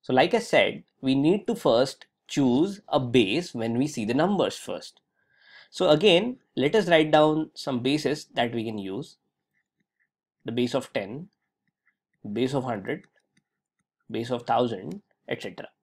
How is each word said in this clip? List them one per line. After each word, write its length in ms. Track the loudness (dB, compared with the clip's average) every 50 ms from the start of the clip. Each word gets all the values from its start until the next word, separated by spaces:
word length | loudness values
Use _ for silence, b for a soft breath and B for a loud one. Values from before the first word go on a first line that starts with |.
| _
So 60 | 2
like 220 | 4 4 4 4 2
I 60 | 0
said, 440 | 0 2 4 4 4 2 0 -6 -16 _ _ _
we 160 | -2 0 0
need 320 | 2 4 2 2 2 0
to 80 | -6 -6
first 520 | 0 2 2 4 4 2 0 -4 _ -20 _ _ _ _
choose 540 | _ -2 0 2 2 2 2 0 -2 -4 -12 _ -2
a 100 | -2 -2
base 560 | -2 4 4 4 4 4 0 -4 -4 -6 -8
when 220 | -6 -4 -2 -2
we 100 | -2 -2
see 160 | -2 -4 -6 -4
the 100 | -2 0
numbers 440 | 0 0 0 2 0 0 -2 -4
first. 420 | -8 -12 -12 -12 -12 -12 -18 _ _ _ _ _ b b b b b b b b b b b
So 220 | -4 0 4 4
again, 480 | 4 6 6 6 6 4 2 0 -8 _ _ _ _
let 180 | -2 0 2 2
us 140 | 2 2 4
write 200 | 4 4 4 4
down 420 | 4 4 4 4 2 0 -4 -6 _
some 260 | -10 -6 -4 -4 -2
bases 460 | 0 0 -2 0 0 -2 -2 -4 -8 _ _
that 200 | -2 -2 -2 -2
we 120 | -6 -6
can 120 | -6 -8
use. 380 | -8 -8 -8 -8 -10 -10 -12 _ _ _ _ _ _ _ _ _ _ _ _ _ _ _ _ _ _ _ _ _ _ _ _ _ _ _
The 80 | -6
base 240 | -2 -2 -2 0 -2
of 160 | -4 -4 -4
ten, 380 | -8 -8 -6 -6 -12 -14 -16 -18 _ _ _ _ _ _ _ _ _ _ _ _ _ _ _ _ _ _ -14 -8 -4
base 200 | -2 -2 0 -2
of 120 | -2 -2
hundred, 400 | -4 -6 -6 -6 -8 -8 -8 -10 _ _ _ _ _ _ _ _ _ _ _ _ _ _ _ _ _ _ _ _ -8
base 180 | -8 -6 -4 -4
of 160 | -4 -4 -2
thousand, 580 | 0 2 2 2 0 -2 -8 -10 -10 -12 -12 _ _ _ _ _ -8
et 120 | -8 -8
cetera. 280 | -8 -14 -12 -14 -18 -18 _ _